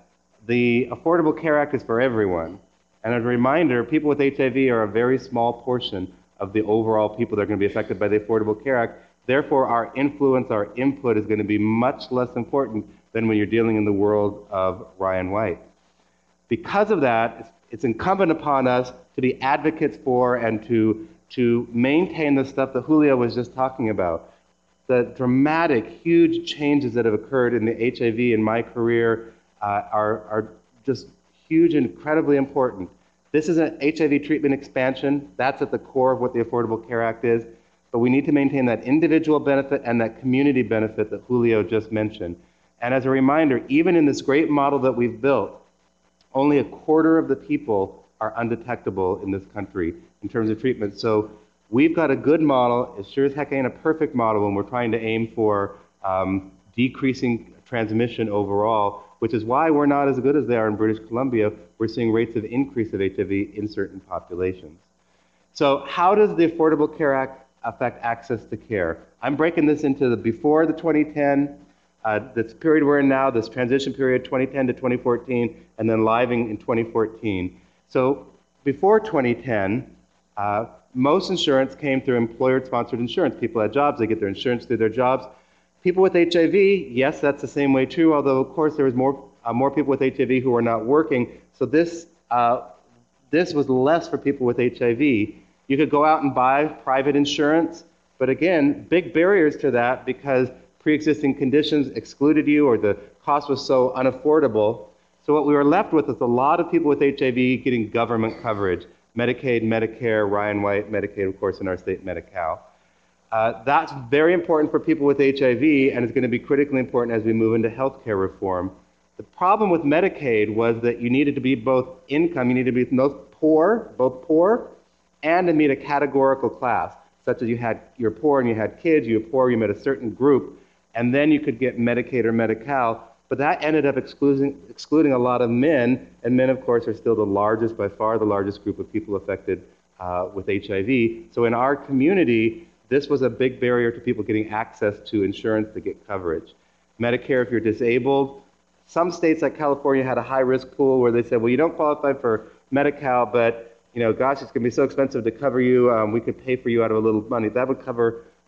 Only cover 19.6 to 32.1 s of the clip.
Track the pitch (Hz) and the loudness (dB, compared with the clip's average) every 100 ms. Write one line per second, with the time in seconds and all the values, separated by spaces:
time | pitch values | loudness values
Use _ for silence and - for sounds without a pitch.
19.6 | 156 156 156 - 135 123 123 123 113 110 | 0 -2 -4 -4 -2 0 2 0 -2 -4
20.6 | - 117 110 107 - - _ - 120 120 | 0 2 2 0 -6 -20 _ -2 0 0
21.6 | 117 117 131 156 180 160 151 135 131 - | -2 -2 2 2 0 -2 0 0 0 -2
22.6 | 131 127 123 156 147 127 120 113 117 127 | -4 -4 0 2 4 4 2 -2 -6 -4
23.6 | 131 - 113 98 87 82 - _ _ _ | -4 -2 -4 -2 -2 -4 -8 _ _ _
24.6 | _ _ - 123 120 120 123 127 147 160 | _ _ -2 0 0 -2 0 2 2 2
25.6 | 170 120 - - 170 170 160 170 - 147 | 2 0 -2 -6 2 4 4 2 -6 -4
26.6 | 147 143 123 117 113 104 - 135 120 117 | 0 2 0 0 0 0 -2 0 2 0
27.6 | 110 110 120 120 117 113 123 110 107 113 | 0 0 -2 0 -2 0 2 2 2 0
28.6 | 110 123 117 117 117 113 113 - _ _ | -4 -4 0 2 2 0 -6 -20 _ _
29.6 | 104 101 - 107 107 110 - 110 110 - | -4 -4 -4 -2 -2 -2 -4 -6 -6 -12
30.6 | _ _ - 123 - _ _ _ - 160 | _ _ -6 -6 -8 _ _ _ -2 2
31.6 | 170 151 123 - 151 | 4 2 0 -4 -2